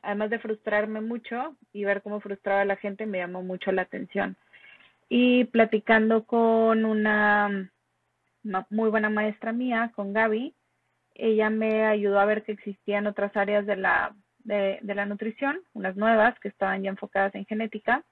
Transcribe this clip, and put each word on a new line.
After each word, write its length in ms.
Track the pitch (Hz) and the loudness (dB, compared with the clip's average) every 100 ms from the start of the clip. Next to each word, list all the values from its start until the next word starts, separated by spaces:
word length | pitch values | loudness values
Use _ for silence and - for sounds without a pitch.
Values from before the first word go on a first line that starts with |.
además 280 | 202 208 214 | -6 -4 -4
de 80 | 226 | -4
frustrarme 640 | 220 214 - 208 214 214 | -6 -6 -2 -2 -2 -6
mucho 540 | 220 233 - 240 294 277 _ | -6 -8 -8 -8 -8 -12 _
y 100 | 202 | -6
ver 160 | 202 196 | -2 -2
cómo 200 | 208 208 | -4 -10
frustraba 420 | 202 196 208 196 | -8 -8 -2 0
a 20 | |
la 120 | 202 196 | 0 -2
gente, 280 | 202 196 | -4 -8
me 140 | 220 190 | -6 -6
llamó 240 | 175 185 | -6 -8
mucho 280 | 185 185 - | -8 -6 -2
la 120 | 190 | -2
atención. 520 | 185 - 196 202 196 190 _ - - - - _ _ | -4 -8 -6 -4 -6 -8 _ -20 -20 -20 -20 _ _
Y 340 | 240 247 247 | 2 4 4
platicando 800 | 247 226 220 214 - 220 220 226 | 4 4 4 2 4 4 4 2
con 640 | 220 233 226 226 226 220 220 | 2 2 4 4 4 4 2
una 840 | 214 214 208 208 208 208 196 185 _ _ _ _ _ _ _ | 0 2 2 4 4 2 -2 -6 _ _ _ _ _ _ _
ma-, 240 | 214 190 - | -6 -6 -2
muy 180 | 214 220 | 0 2
buena 220 | 214 214 | 2 0
maestra 420 | 214 214 208 226 | 0 -2 -4 -6
mía, 400 | 233 254 226 233 | -4 -2 -2 -2
con 200 | 226 196 | -4 -4
Gaby, 400 | 208 220 214 277 _ _ _ _ _ _ | 0 2 0 -4 _ _ _ _ _ _
ella 360 | - 226 214 214 | -4 0 2 2
me 340 | 220 220 220 | 0 0 2
ayudó 340 | 220 208 202 202 | 2 2 2 4
a 60 | |
ver 200 | 202 214 | 2 0
que 80 | 214 | -4
existían 540 | 208 208 196 - 208 208 | -10 -10 -10 -4 -2 -2
otras 300 | 202 202 202 | -4 -4 -2
áreas 300 | 196 208 202 | 0 0 0
de 100 | 190 | -2
la, 380 | 190 180 - 208 _ _ | 0 0 -2 -8 _ _
de, 400 | 220 208 196 196 | -4 -2 -2 -4
de 140 | 202 | -6
la 100 | 202 | -4
nutrición, 560 | 202 202 220 220 277 320 - | -4 -4 -8 -4 -4 -4 -10
unas 220 | 220 190 190 | -8 -6 -2
nuevas 420 | 220 220 220 240 | 2 4 4 0
que 80 | 208 | -12
estaban 340 | - 190 190 | -4 -4 -2
ya 60 | 190 | -6
enfocadas 460 | 190 - 196 196 | -8 -6 -2 -2
en 100 | 196 | -4
genética. 580 | 202 214 220 214 - 254 - | -8 -6 -6 -6 -2 -2 -2